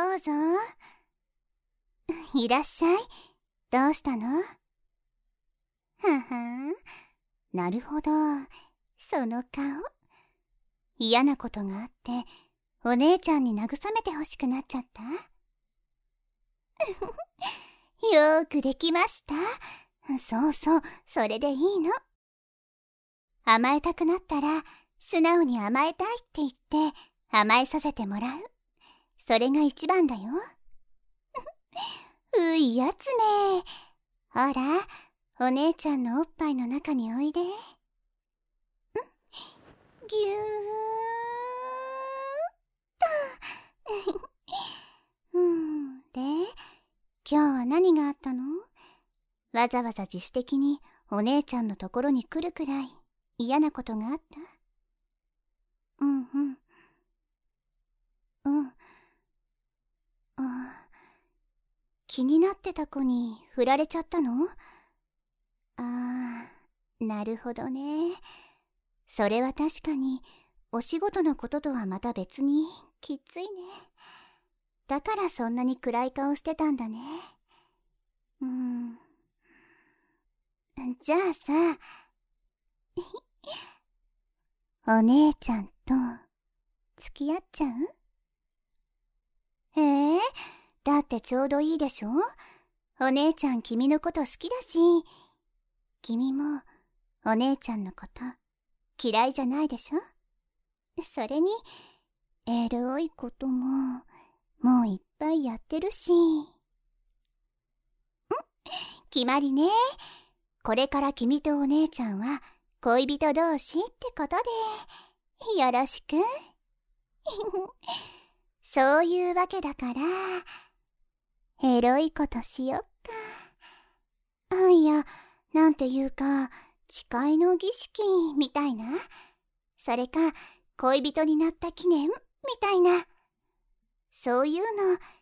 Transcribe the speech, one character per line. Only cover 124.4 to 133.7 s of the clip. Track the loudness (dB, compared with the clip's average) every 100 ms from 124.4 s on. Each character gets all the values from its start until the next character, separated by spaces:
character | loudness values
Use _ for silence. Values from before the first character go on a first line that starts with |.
| _
あ、 | 4 8
い | 8
や、 | 8 4 0 -12 -20 _ _
な | 6 6
ん |
て | 6 0
い | 0
う | -2
か、 | -2 0 0 -2 -8 -20 _ _
誓 | -10 -6 -2 2
い | 6
の | 6 4
儀 | 0
式 | -4 -6 -2 2 4 2 2
み | 0
た | 0 -2
い | -2
な。 | -4 -6 -8 -20 -20 _ _ _ _ _
そ | -4 -2
れ | -2
か、 | 0 0 0 -20 _ _ -2
恋 | 2 2
人 | 0 0
に | 2 2
な | 2
っ |
た | -2 -10
記 | -2 2
念 | 2 2
み | -4 _ _ -10 -4
た | 2
い | 6
な。 | 6 4 0 _ _ _ _ _ _